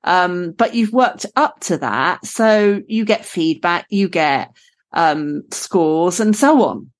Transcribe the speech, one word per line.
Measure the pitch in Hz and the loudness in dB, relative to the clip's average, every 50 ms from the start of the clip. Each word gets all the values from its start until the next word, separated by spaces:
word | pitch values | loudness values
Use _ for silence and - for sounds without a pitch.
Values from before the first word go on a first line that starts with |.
| - | 0
Um, | - 175 185 180 180 180 175 180 170 | 0 2 2 2 0 -2 -4 -6 -8
but | 165 - 240 226 233 | -2 -2 -2 0 0
you've | 233 226 208 226 | -2 -2 0 2
worked | 254 254 208 - - - - _ | 2 2 2 0 -6 -14 -4 _
up | 262 302 294 - _ | 0 0 0 -2 _
to | - - 180 | -4 -4 -4
that. | 147 139 120 101 120 131 170 - - - | -2 -2 -4 -2 -2 -2 -2 -2 -4 -8
So | 214 - - 226 220 214 214 208 208 202 202 - | -12 -4 0 2 4 4 4 4 2 2 0 -4
you | - 214 220 220 | -4 -4 -4 0
get | 208 214 - - | 0 -2 -2 -2
feedback, | - - 185 160 160 160 156 - 175 175 170 - _ | -8 -4 -2 0 0 -2 0 0 -2 -2 -2 -4 _
you | 208 196 196 185 | -2 0 0 0
get, | - 175 156 151 139 127 95 - _ _ _ _ _ _ _ _ - | 0 0 0 2 0 0 -2 -6 _ _ _ _ _ _ _ _ -2
um, | - 170 160 147 156 151 147 147 147 - _ | 0 2 2 0 0 -4 -6 -6 -8 -8 _
scores | - - - - - 190 165 156 156 160 170 180 175 - | -12 -12 -12 -2 0 0 2 2 2 2 0 0 0 0
and | 220 214 208 | 0 0 2
so | - 277 285 311 269 208 | 2 4 4 4 4 4
on. | 135 92 78 - - _ _ | 2 0 -6 -12 -16 _ _